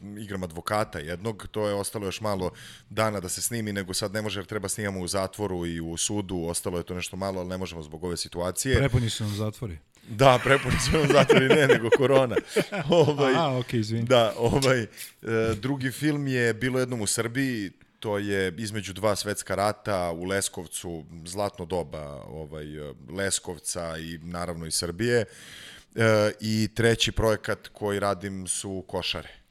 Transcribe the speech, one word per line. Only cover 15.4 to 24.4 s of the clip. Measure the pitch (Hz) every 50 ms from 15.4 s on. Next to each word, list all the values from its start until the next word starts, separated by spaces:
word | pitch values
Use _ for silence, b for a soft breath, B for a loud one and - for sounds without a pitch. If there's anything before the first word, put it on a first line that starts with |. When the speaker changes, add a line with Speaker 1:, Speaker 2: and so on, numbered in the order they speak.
| 113 113 110
Speaker 1:
drugi | 104 101 127 143 135 127 131
film | 113 - 143 151 151 147 143 135
je | 131 123 120 117 110
Bilo | 107 117 131 123 131
jednom | 127 123 127 120
u | 104 98
Srbiji, | - - 113 113 117 131 139 135 127 110 101 90 - _ - _ _ _
to | - 113 104 101
je | 101 104 101 98 95 92 85 80
između | 113 104 104 110 95 92 95
dva | 92 95 107 101
svetska | 92 - 101 104 - - - 95
rata | 92 98 107 104 - - - 104 92 90 87
u | 85 82 87
Leskovcu, | 92 95 98 95 - - - 90 78 - - - 92 85 82 76 76 82 85 80
zlatno | 85 85 98 104 101 - - 92
doba, | 80 92 90 82 71 76 78 76 71 71 67
ovaj, | 50 50 57 78 80 73 73 78 76 76 73 76
e, | 73 71 67 - 71 60
Leskovca | 76 95 98 98 90 - - - 90 73 - - - 90 85 85 80 80
i | 82 82 85 82
naravno | 78 85 87 87